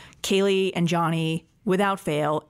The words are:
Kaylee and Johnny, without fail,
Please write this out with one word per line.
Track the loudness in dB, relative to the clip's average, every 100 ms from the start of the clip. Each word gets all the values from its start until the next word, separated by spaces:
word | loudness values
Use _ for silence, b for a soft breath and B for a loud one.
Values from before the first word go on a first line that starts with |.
| B B
Kaylee | -2 2 2 2 0 0
and | 0
Johnny, | 0 0 0 -2 -4 -8 _ -2
without | 0 0 -2
fail, | -2 -2 0 -2 -2